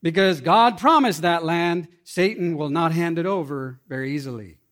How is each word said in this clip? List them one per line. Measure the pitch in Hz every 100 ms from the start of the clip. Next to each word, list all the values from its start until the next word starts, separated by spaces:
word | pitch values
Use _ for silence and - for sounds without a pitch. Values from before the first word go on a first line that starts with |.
Because | 165 165 196 165
God | 131 196 233 190
promised | 233 320 262 160
that | 175 170
land. | 160 170 170 170 160 _
Satan | - - 185 220 175 160
will | 151
not | 147 165
hand | 160 170 165
it | 170
over | 196 147 143 131 127 _
very | 131 131
easily. | 147 135 120 101 78 _